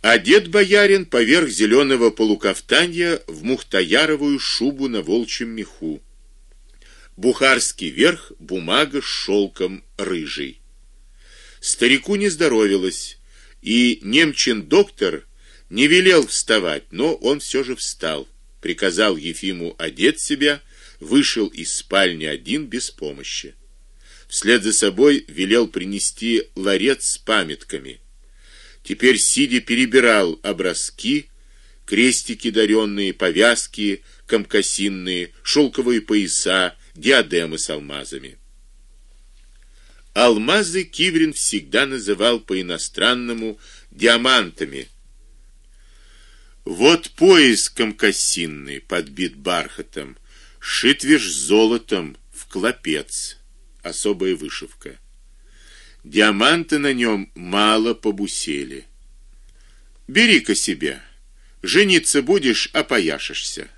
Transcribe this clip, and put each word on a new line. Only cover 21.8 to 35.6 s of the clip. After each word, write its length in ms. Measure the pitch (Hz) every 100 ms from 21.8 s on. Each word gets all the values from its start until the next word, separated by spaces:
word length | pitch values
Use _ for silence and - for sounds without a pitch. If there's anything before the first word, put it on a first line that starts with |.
| - 98 92 82 78
один 420 | 76 82 139 139
без 240 | 117 -
помощи. 640 | - 76 69 69 - 69 - - - - - - - -
Вслед 360 | - - 120
за 100 | 101
собой 500 | 107 104 92 143 143 -
велел 400 | 73 95 117 113
принести 800 | - 92 101 - - 113 113 - -
ларец 500 | 98 95 117 131 -
с 60 | -
памятками. 840 | - 110 82 71 - 71 67 62 - - - - - - - -
Теперь, 340 | - 98 123 110
сидя, 440 | - - 135 123
перебирал 800 | - 120 127 127 120 107 90 78
образки, 840 | 98 87 90 85 - - 113 147 - - - - - - -
крестики 640 | 101 123 117 - 110 120
даренные, 640 | 107 107 110 107 101 98
повязки, 880 | - 92 82 117 - - - 101 98 - - -
камкасинные, 1040 | 113 98 104 - - 101 95 90 90 87 -
шелковые 600 | - 147